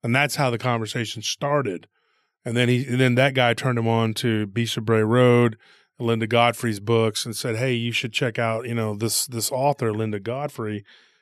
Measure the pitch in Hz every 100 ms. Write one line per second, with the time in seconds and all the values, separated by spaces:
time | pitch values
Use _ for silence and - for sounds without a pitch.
0 | 123 127 143 - 135 117 127 117 110 131
1 | 110 - - - 143 147 123 87 - _
2 | _ _ _ _ 123 117 120 123 135 123
3 | 127 123 139 135 120 117 131 120 113 113
4 | 113 107 120 110 104 101 113 - 110 110
5 | 107 120 123 120 120 113 _ _ _ _
6 | 120 113 110 120 120 113 120 104 104 113
7 | 113 107 123 107 127 110 131 123 117 117
8 | 120 - 131 113 117 113 120 117 110 104
9 | 113 - - 120 - 127 139 143 113 107
10 | 110 104 101 127 143 - 110 104 - _
11 | _ _